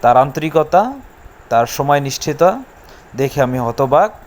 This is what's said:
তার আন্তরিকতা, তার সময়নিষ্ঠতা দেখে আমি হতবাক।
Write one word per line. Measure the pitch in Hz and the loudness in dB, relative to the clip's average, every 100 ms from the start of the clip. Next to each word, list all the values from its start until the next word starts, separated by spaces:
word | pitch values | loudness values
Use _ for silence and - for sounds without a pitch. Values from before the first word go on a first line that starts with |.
তার | 117 120 | 4 4
আন্তরিকতা, | 135 151 156 156 151 175 226 277 - - - - - | 2 0 -2 0 2 2 0 -6 -18 -20 -20 -20 -2
তার | 117 117 | -2 0
সময়নিষ্ঠতা | - 143 143 139 - - 143 170 226 262 - - - - 117 | -2 0 0 0 -6 -8 0 0 0 -10 -20 -20 -20 -18 -6
দেখে | 135 143 | -4 -2
আমি | 127 127 | -2 -2
হতবাক। | 117 113 135 143 214 - | -4 -2 0 2 2 -4